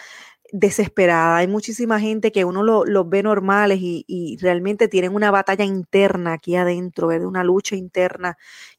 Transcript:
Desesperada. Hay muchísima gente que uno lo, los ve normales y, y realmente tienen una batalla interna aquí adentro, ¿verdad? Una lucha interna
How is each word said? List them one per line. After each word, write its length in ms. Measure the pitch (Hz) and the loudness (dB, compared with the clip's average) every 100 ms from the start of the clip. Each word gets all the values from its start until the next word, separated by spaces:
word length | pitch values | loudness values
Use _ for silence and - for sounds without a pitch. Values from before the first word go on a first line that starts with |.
| - - - _ _ | -10 -20 -20 _ _
Desesperada. 840 | 202 202 - 190 - 180 170 165 170 | -2 0 0 -2 2 2 4 4 2
Hay 100 | 180 | 0
muchísima 500 | 208 208 220 233 214 | -2 -6 -6 -2 -2
gente 320 | 214 220 220 | -2 -2 -2
que 140 | 214 | 0
uno 180 | 180 185 | 0 0
lo, 220 | 220 220 | 2 2
los 240 | 190 196 170 | 2 0 0
ve 120 | 196 | 0
normales 560 | 208 208 190 202 208 190 | 0 0 2 2 2 0
y, 240 | 180 170 - | -2 -6 -8
y 300 | 180 165 - | -8 -8 -2
realmente 500 | 180 175 190 208 220 | 0 0 -2 0 0
tienen 260 | 190 180 | 2 0
una 200 | 208 208 | 2 4
batalla 320 | 196 196 196 | 4 2 0
interna 680 | 202 190 170 196 196 190 170 | -2 -4 0 2 2 0 -4
aquí 200 | 165 - | -6 -2
adentro, 540 | 180 180 175 180 - 165 | 0 0 -2 -6 -4 -2
¿verdad? 180 | 165 180 | -2 -2
Una 160 | 185 | -2
lucha 320 | 180 190 - | 0 0 -2
interna 640 | 196 180 185 180 180 180 170 - - - | -8 -6 -2 -2 -2 -10 -10 -16 -20 -20